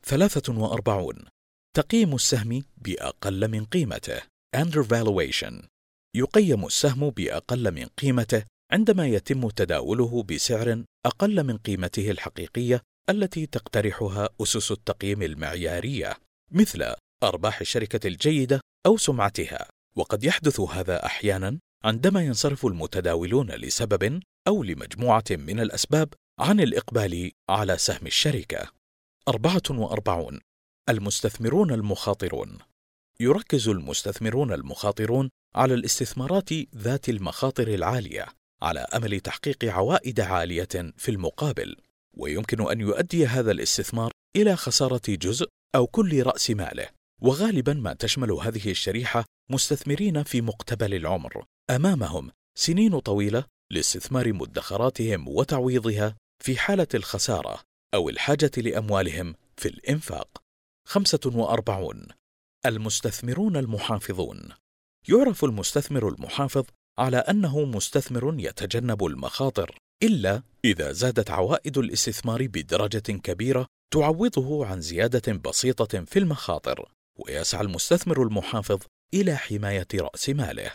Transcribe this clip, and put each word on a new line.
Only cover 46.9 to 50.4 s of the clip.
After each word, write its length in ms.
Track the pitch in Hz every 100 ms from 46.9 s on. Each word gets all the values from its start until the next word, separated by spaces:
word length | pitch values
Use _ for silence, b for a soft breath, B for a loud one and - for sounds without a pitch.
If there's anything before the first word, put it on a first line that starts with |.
| _ _ _
وغالبا 520 | 123 139 220 180 123
ما 200 | 147 101
تشمل 380 | - 110 135 120
هذه 400 | 85 113 110 98
الشريحة 540 | 92 - 104 123 117 117 _ _
مستثمرين 720 | 135 - 143 - 143 208 156
في 180 | 147 123